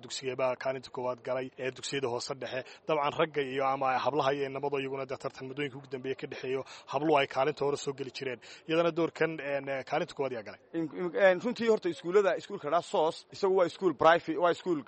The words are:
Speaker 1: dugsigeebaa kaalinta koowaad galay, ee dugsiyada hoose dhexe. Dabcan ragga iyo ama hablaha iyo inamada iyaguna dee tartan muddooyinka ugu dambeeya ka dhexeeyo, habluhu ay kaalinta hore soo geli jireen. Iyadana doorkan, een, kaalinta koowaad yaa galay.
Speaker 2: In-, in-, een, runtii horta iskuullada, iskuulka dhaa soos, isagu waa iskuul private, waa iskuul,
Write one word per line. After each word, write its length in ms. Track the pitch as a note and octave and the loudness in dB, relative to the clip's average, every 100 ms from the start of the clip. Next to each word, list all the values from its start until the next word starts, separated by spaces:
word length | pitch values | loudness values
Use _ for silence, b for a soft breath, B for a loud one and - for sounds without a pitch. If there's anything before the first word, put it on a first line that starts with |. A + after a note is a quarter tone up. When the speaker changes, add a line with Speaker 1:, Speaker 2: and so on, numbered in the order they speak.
| B2 | -8
Speaker 1:
dugsigeebaa 460 | - C3 B2+ C3 B2 | -8 -6 -2 -2 -2
kaalinta 320 | C3+ C3 - | -4 -6 -8
koowaad 300 | - B2 B2 | -6 -6 -4
galay, 260 | - B2+ C3 - | -4 -4 -6 -6
ee 140 | B2+ | -6
dugsiyada 360 | B2+ - C#3 C3 | -6 -6 -2 -2
hoose 240 | A#2+ - C3+ | -2 -6 -8
dhexe. 280 | A#2+ B2+ - B - | -6 -6 -8 B -2
Dabcan 260 | D#3 C#3+ C3+ | 0 0 0
ragga 220 | D#3+ D3 | -2 0
iyo 240 | C3+ C3+ C3+ | -4 -2 -2
ama 320 | C3+ C3 B2+ | 0 0 0
hablaha 340 | B2+ D3 C3+ | 0 2 2
iyo 120 | C#3+ C#3 | 0 -2
inamada 280 | C3+ C#3 C#3 | -4 -4 -4
iyaguna 260 | C3+ C3+ C3+ | -4 -6 -6
dee 120 | B2+ | -6
tartan 300 | C#3 - C3 | -8 -10 -12
muddooyinka 300 | C3+ D3 C3+ | -6 -8 -8
ugu 100 | C3+ | -10
dambeeya 240 | C3+ B2+ C3 | -8 -6 -6
ka 120 | C#3+ | -8
dhexeeyo, 360 | B2 C3 C3 B2+ B B | -8 -4 -4 -6 B B
habluhu 300 | C3+ D#3 D3 | 0 4 6
ay 80 | C#3 | 4
kaalinta 380 | C3 C#3 D3+ C#3 | 2 0 2 0
hore 120 | C#3+ | 0
soo 160 | - | -4
geli 180 | C3+ C3+ | -6 -8
jireen. 280 | - C3 A#2 B B - | -6 -6 -8 B B -2
Iyadana 240 | D#3+ E3+ | 2 2
doorkan, 460 | E3 D#3+ - D#3+ D#3+ | 2 0 2 0 0
een, 440 | C#3 C#3 C#3 C3+ - | -4 -4 -2 -4 -2
kaalinta 280 | D3 F3 | -2 -2
koowaad 200 | - C3+ | -4 -4
yaa 100 | A#2+ | -4
galay. 160 | G#2 F#2+ _ | -8 -14 _
Speaker 2:
In-, 160 | E3 D#3+ | -6 -4
in-, 220 | F3+ F3+ F#3 | -4 -2 6
een, 240 | G3 F3+ | 6 6
runtii 280 | A3+ A#3 A3+ | 0 -2 2
horta 200 | G#3+ F3+ | 2 2
iskuullada, 460 | E3 E3+ G3 F#3+ D#3+ | -4 2 4 4 2
iskuulka 320 | - G3+ D3 | -4 -8 0
dhaa 120 | D#3+ | 0
soos, 440 | - G3 D#3+ - - | 0 2 2 0 -10
isagu 240 | B2+ G3 F#3+ | -2 2 4
waa 100 | E3+ | 2
iskuul 280 | - F3+ | 2 0
private, 440 | C3 D#3 E3+ - D#3 | 6 8 6 4 2
waa 140 | F3 | 2
iskuul, 300 | D#3+ F#3 D#3 | 2 0 -2